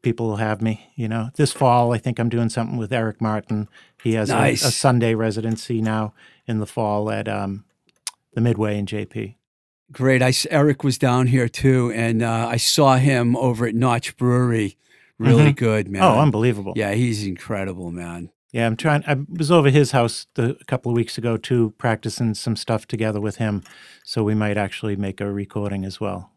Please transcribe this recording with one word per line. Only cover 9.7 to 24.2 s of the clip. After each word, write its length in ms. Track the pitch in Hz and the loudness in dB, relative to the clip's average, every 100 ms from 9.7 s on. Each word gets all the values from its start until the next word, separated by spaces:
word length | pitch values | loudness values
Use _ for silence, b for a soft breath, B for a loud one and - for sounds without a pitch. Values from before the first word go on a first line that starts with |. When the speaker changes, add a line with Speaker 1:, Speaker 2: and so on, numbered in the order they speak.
| _ _ | _ _
Speaker 2:
Great. 300 | - 131 131 | -2 4 4
I 60 | 127 | 4
s-, 180 | 131 - | 0 0
Eric 340 | 156 147 135 | 2 2 2
was 140 | 143 123 | -2 0
down 300 | 131 123 127 | 2 2 2
here 200 | 131 120 | 2 0
too, 420 | - 135 127 120 | 0 2 4 0
and, 280 | 110 117 113 | -2 0 0
uh, 240 | 117 113 117 | 0 0 -2
I 80 | 120 | -2
saw 380 | - - 139 131 | 0 4 6 6
him 380 | 139 131 120 120 | 4 2 2 0
over 300 | 131 113 120 | 0 0 -2
at 80 | |
Notch 420 | 113 127 117 - - | 0 0 0 -4 -4
Brewery. 580 | 123 123 123 113 104 - b b b _ | 0 2 2 0 -2 -6 b b b _
Really 260 | 117 123 151 | 4 6 6
Speaker 1:
Mm-hmm. 60 | |
Speaker 2:
good, 360 | 143 120 107 98 | 4 2 0 -2
man. 140 | 98 | 2
Speaker 1:
Oh, 160 | 180 117 | 4 6
unbelievable. 540 | 147 107 120 104 98 101 | 4 4 0 0 -4 -4
Speaker 2:
Yeah, 160 | 104 | -2
he's 320 | 107 123 107 101 | 0 0 -2 -4
incredible, 640 | 87 - 104 98 90 87 | -8 -6 -6 -6 -8 -10
man. 400 | 87 87 85 85 _ _ | -10 -10 -12 -14 _ _
Speaker 1:
Yeah, 140 | 120 117 | -2 -2
I'm 100 | 110 | 0
trying. 260 | 160 147 147 | 0 0 0
I 100 | 135 143 | -4 -4
was 220 | 170 147 | -6 4
over 180 | 175 143 | 6 6
his 200 | 139 139 | 6 4
house 340 | 135 117 - - | 2 0 -2 -10
the, 220 | - 117 - | -2 -2 -2
a 40 | |
couple 260 | - 131 123 | -6 -6 -2
of 40 | 117 | -2
weeks 220 | 113 - | -2 -4
ago 180 | 117 110 | -4 -4
too, 380 | - 123 113 - | -2 0 0 -2
practicing 560 | 123 110 113 - 117 | -2 -2 -4 -4 -4
some 220 | 107 - 107 | -2 -4 -6
stuff 300 | - 113 - | -4 -4 -4
together 340 | 110 110 104 | -6 -4 -4
with 160 | 104 - | -6 -4
him. 260 | 113 101 B B B B | -4 -4 B B B B
So 180 | - - | -10 -4